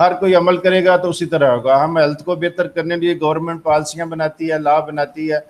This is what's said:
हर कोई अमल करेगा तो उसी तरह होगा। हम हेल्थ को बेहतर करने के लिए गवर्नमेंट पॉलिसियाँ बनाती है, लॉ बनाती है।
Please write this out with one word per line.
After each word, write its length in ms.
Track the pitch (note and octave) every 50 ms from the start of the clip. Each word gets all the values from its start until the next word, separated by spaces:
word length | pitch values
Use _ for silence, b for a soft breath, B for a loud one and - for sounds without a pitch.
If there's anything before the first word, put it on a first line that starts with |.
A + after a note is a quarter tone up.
हर 140 | E3 F3+ F3+
कोई 180 | F3+ F#3+ F#3 F#3
अमल 260 | F3 F3 F3+ F3+ F3
करेगा 380 | F3+ F#3 F3+ F#3 F3 F#3 F3+
तो 120 | F3+ F3+ F3+
उसी 180 | E3 - E3+
तरह 240 | D3 E3 D#3 C#3+ C3+
होगा। 260 | B2 A#2+ A#2 C3 C3+
हम 220 | C3+ D3 D#3+ E3 E3
हेल्थ 260 | D3+ D3 D3 D3 -
को 120 | F3+ F3+
बेहतर 300 | E3 E3+ F3 F3 - F3
करने 280 | E3 - E3 D#3+ E3 F3
के 120 | E3+ E3
लिए 80 | F3 E3+
गवर्नमेंट 480 | D3 D#3 D3+ D#3 D#3+ E3 E3+ E3 D#3+ E3
पॉलिसियाँ 460 | D#3+ D3+ D3+ D#3 - - D#3+ E3+ E3
बनाती 400 | E3 D#3+ D#3+ D#3 D#3 - E3 D#3+
है, 100 | D#3+ D#3
लॉ 240 | D3+ D3 D3 D#3 D#3
बनाती 460 | D3+ D3+ D3 C#3+ C#3+ - D#3 D#3 D#3
है। 180 | D3+ D3+ D3 b